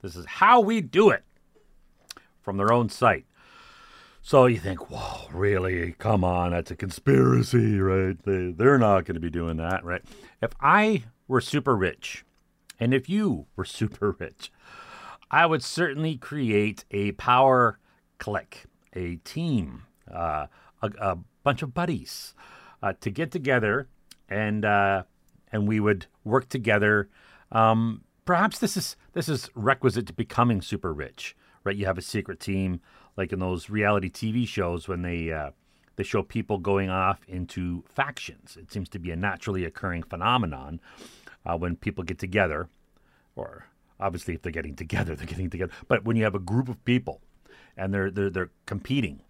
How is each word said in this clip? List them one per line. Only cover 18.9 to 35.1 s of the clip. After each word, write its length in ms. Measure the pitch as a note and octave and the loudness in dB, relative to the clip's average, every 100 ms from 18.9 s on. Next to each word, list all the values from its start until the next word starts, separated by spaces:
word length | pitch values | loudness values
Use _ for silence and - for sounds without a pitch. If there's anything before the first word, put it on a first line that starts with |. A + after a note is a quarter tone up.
a 240 | F#2 F2 F2 | -10 -8 -10
team, 680 | - - E3+ B2+ D2+ A#1+ - _ - | -10 -6 -2 -2 -2 -10 -20 _ -16
uh, 340 | E2+ E2+ D2+ D2 _ - _ | -6 -4 -4 -6 _ -20 _
a, 80 | A2 G2+ | -8 -4
a 180 | G2 F2 - _ | -4 -4 -8 _
bunch 200 | - B2+ | -2 -2
of 120 | D3 | -4
buddies, 600 | C#3+ F3 C3+ - - - _ - - - _ | -4 -2 -4 -6 -14 -16 _ -20 -20 -20 _
uh, 100 | G2+ F#2 | -6 -4
to 100 | - | -6
get 200 | G2 - | -4 -4
together 580 | F3+ C3+ B2+ G#2+ A#2 C3+ _ _ - _ | -2 2 2 2 0 -2 _ _ -20 _
and, 360 | G2+ G#2+ G#2+ | -2 0 0
uh, 380 | G#2 G2+ G2 G2 F#2 _ _ _ _ | 2 4 4 0 -4 _ _ _ _
and 160 | G#2+ G#2 | -2 0
we 140 | G#2+ | 2
would 260 | G#2 G2+ - _ | 2 0 -2 _
work 240 | G#2+ C3 B2+ | 0 0 0
together. 600 | C3+ A2+ G#2 G#2 G#2 G2 _ - - _ | -4 2 4 4 4 0 _ -20 -20 _
Um, 520 | A2+ A2+ A2+ A2+ A2 _ _ | 4 6 6 2 -4 _ _
perhaps 340 | - F3 G#3 - | -2 2 2 0
this 180 | A#3+ - | -2 -2
is, 200 | - - _ | -6 -10 _
this 160 | - D3 | -6 -4
is 220 | C3+ - | -4 -6
requisite 520 | - G#2+ C3 B2+ G#2+ G#2 | -2 0 2 2 0 -6
to 60 | |
becoming 480 | E2 A2+ - A#2+ G#2+ | -8 -4 2 2 2
super 320 | - G2 F2 | -2 -6 -6
rich, 440 | D2+ C#2 - - - _ _ | -6 -10 -12 -16 -16 _ _
right? 120 | G2 G2+ | -6 -4
You 100 | F#2+ | -2
have 120 | F2+ | -4
a 40 | |
secret 380 | - G#2+ F#2+ F#2 | -4 -6 -6 -10
team, 400 | - F#2+ F#2+ F2+ _ - _ - | -4 -2 -2 -4 _ -20 _ -8
like 160 | F#2 | -6
in 80 | F#2 | -4
those 300 | F#2 F2+ - | -2 -4 -4
reality 380 | G#2+ G#2 G#2 F#2+ | 0 2 2 0
T 240 | - A2 | -6 -4
V 140 | A2+ A#2 | -2 -2
shows 400 | - F2+ F2 - | -2 -2 -4 -6
when 160 | F2+ | -6
they, 300 | F2+ | -4